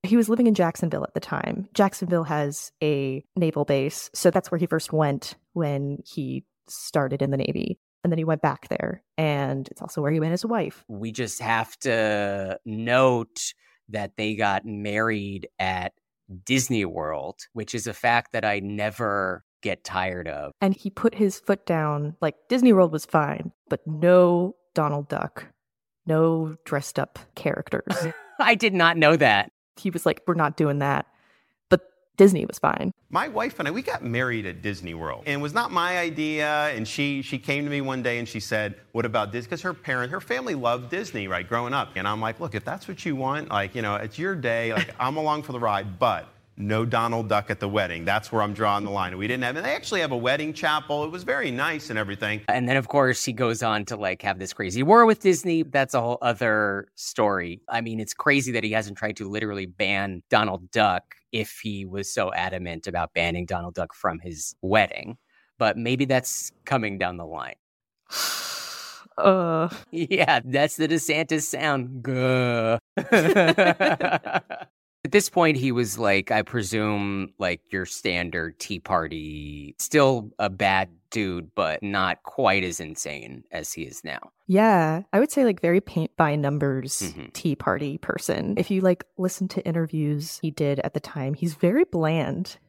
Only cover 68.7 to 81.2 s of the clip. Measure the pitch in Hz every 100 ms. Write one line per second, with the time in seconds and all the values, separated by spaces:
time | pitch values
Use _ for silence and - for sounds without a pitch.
68.7 | - - - - - 202 190 170 160 170
69.7 | - - 165 156 185 165 135 127 135 151
70.7 | - 156 160 - 151 156 156 147 - 151
71.7 | 139 123 131 117 127 127 127 123 120 113
72.7 | 117 _ - - 220 165 202 165 185 180
73.7 | 165 190 180 180 165 - - - - -
74.7 | _ _ _ - 208 190 - 165 143 131
75.7 | 120 117 101 110 98 98 110 101 120 98
76.7 | 110 107 104 101 98 92 _ 92 87 _
77.7 | 98 90 - 101 87 87 87 82 - -
78.7 | 92 - 90 82 80 78 76 73 73 71
79.7 | - - 151 135 127 107 _ 104 95 101
80.7 | 95 95 82 _ 113